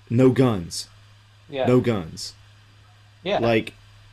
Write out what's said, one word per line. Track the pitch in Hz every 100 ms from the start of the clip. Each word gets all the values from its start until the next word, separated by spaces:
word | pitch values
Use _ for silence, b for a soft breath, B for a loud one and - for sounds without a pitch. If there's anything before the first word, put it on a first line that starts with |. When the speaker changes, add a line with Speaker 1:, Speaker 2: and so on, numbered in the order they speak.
| -
Speaker 1:
"No | 120 131
guns." | 127 127 101 82 - - - - - _ _ -
Speaker 2:
Yeah. | 139 123
Speaker 1:
No | 127
guns. | 117 107 80 87 - - - - - - - - _ _
Speaker 2:
Yeah. | 175 196
Speaker 1:
Like, | 117 113 - - - - -